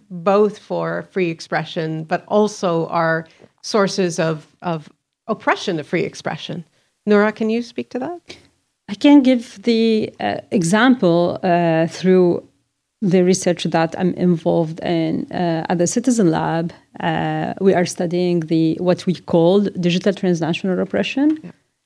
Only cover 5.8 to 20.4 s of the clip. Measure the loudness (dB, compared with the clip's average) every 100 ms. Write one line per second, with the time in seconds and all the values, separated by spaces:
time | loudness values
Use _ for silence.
5.8 | -4 -4 -4 -6 -10 -8 -10 -12 -14 _
6.8 | _ _ 0 2 2 0 -4 -4 -6 -10
7.8 | -10 -8 -8 -10 -16 -20 _ _ _ _
8.8 | -16 2 6 8 6 2 -2 -6 0 2
9.8 | 2 2 -2 -6 -6 -6 -2 0 2 4
10.8 | 4 4 4 4 2 0 0 2 2 2
11.8 | 0 0 2 4 4 0 -6 _ _ _
12.8 | _ -6 0 4 4 2 0 -2 -2 0
13.8 | 0 -2 -2 0 0 2 2 0 0 -4
14.8 | -4 -2 -2 -4 -6 -4 -2 -2 -2 -2
15.8 | 0 0 0 2 2 0 -2 -2 -4 -10
16.8 | _ -8 -4 -2 -4 -4 -4 -2 0 2
17.8 | 0 -4 -4 -2 0 0 0 0 0 0
18.8 | 0 0 -2 -6 0 2 4 4 0 -2
19.8 | 0 0 0 -2 -2 0